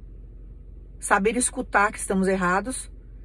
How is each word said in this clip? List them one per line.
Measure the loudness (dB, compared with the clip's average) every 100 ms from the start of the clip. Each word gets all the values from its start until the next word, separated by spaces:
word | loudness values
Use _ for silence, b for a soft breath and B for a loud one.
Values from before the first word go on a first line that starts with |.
| -16 -16 -16 -16 -16 -16 -16 -18 -16 -6
saber | 4 4 6 2
escutar | 0 -2 2 4 4
que | 2
estamos | 0 2 2
errados | 4 4 2 0 -6 -10 -16 b b